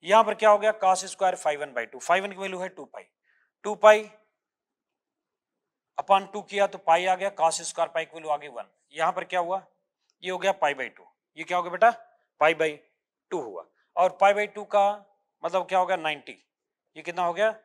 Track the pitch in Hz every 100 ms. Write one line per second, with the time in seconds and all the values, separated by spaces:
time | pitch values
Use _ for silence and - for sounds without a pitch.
0 | 160 214 214 214 214 208 214 214 190 185
1 | 185 - 190 180 160 147 143 123 113 131
2 | - 180 196 190 196 185 185 185 139 -
3 | 92 _ _ _ _ _ 202 208 214 214
4 | 214 _ _ _ _ _ _ _ _ _
5 | _ _ _ _ _ _ _ _ _ -
6 | - 196 190 208 190 196 196 196 - 165
7 | 185 185 196 202 160 160 165 - 160 165
8 | 160 160 156 147 143 117 101 _ _ 143
9 | 165 185 175 180 170 190 185 _ _ _
10 | _ _ 175 185 190 190 151 139 123 -
11 | 95 _ _ - 160 180 175 175 226 -
12 | - _ _ _ 151 160 160 147 _ _
13 | _ _ _ 185 123 90 80 _ _ -
14 | 180 180 196 202 208 208 202 208 202 208
15 | 202 _ _ _ 165 185 180 185 180 185
16 | 160 147 - - _ _ _ _ _ 156
17 | 156 175 175 170 214 214